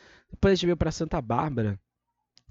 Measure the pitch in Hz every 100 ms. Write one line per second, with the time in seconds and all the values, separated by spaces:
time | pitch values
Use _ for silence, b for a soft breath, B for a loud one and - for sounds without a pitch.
0 | B B B - 196 185 175 165 165 -
1 | 160 160 117 120 160 120 107 98 _ _
2 | _ _ _ _ _